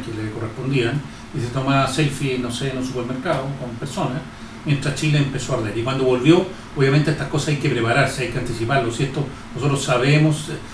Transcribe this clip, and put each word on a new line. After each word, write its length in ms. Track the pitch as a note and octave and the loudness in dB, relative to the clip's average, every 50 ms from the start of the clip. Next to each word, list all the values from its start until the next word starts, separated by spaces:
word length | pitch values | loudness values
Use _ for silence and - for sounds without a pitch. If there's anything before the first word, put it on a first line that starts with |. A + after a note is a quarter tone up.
| - | -6
que 60 | A2+ G#2+ | -6 -6
le 180 | G#2+ A2 G#2+ | -6 -6 -6
correspondían, 680 | - A2+ A2 A2+ - C3 B2 C3+ C#3+ B2+ A#2 A#2 C#3+ D3+ - - - - - - - | -6 -6 -6 -6 -6 -4 -2 0 2 2 2 2 0 -2 -4 -6 -12 -14 -12 -8 -6
y 20 | A#2 | -6
se 80 | A2+ | -4
tomaba 400 | A#2+ A#2+ C3+ C3+ C3+ C#3 C3+ C3 | -4 -2 -2 2 2 4 4 4
selfie, 520 | C3 - D#3+ D3+ C#3 - - C#3+ C3+ B2+ B2 | 2 2 2 0 0 0 0 -2 0 0 0
no 120 | B2 B2 | -2 -2
sé, 200 | A#2+ - C#3 C3+ | -4 -2 -4 -2
en 80 | C3 C3 | -2 -2
un 60 | C3 | -4
supermercado 580 | - - B2+ A#2+ B2 B2 - - F3 D3 C3+ C3+ C#3+ - - | -4 -4 -4 -4 -4 -4 -4 -2 -2 -2 -2 -2 -4 -6 -6
con 80 | C3 A#2+ A#2 | -6 -8 -8
personas, 440 | - D3 - - - C#3+ C3+ B2 - - - - - - - - - - | -8 -8 -6 -4 -2 -2 -2 -2 -4 -6 -8 -14 -14 -14 -14 -12 -6 0
mientras 300 | E3 C#3 C#3 - D3 - | 0 0 0 0 -2 -2
Chile 240 | - D#3 D3+ D3 D3 | 0 2 2 4 4
empezó 340 | C#3 - C3+ A#2+ - - C3+ | 2 2 -2 -4 -4 -2 -2
a 40 | |
arder. 200 | A#2 A2 G#2 G2+ | -2 -2 -2 -2
Y 60 | A2+ A2+ | -2 -2
cuando 220 | C3 C3+ C3+ C3 | 0 0 2 4
volvió, 400 | B2+ B2+ B2 B2+ D#3 F3 F#3 F#3+ - - - - - - | 4 4 4 6 6 6 6 6 0 -6 -12 -14 -6 0
obviamente 360 | D3 C3+ C3+ C#3+ D3+ C#3+ D#3 | 2 4 6 6 4 4 4
estas 160 | C#3+ - C#3 | 0 -2 -2
cosas 220 | - - - - D#3 | -2 -2 -2 0 0
hay 80 | D3 | 0
que 120 | C3+ - B2 | 0 0 0
prepararse, 540 | A#2+ A#2 A2+ A2+ B2+ C#3+ C#3 - - - F3+ | 0 2 2 2 4 4 2 2 0 -2 -4
hay 60 | - | -2
que 100 | - B2 | -2 -4
anticiparlo. 520 | A#2 A#2+ A2 A2 A#2 B2 C#3 C#3 A#2+ A2+ | -4 -4 -4 -2 0 0 0 0 0 0
Si 120 | - - C#3 | -2 -2 -2
esto, 200 | - - D3+ - - - - - - - | -2 -2 -4 -4 -4 -6 -12 -12 -10 -6
nosotros 300 | C#3+ C3+ C#3 C3 - - | -2 0 0 0 0 0
sabemos, 640 | - B2 A#2+ C3 C#3+ D3+ D#3 D#3 D#3 D3 - - - | 0 2 2 4 4 6 6 6 4 4 0 -4 -6
eh, 40 | - - - - | -8 -8 -10 -12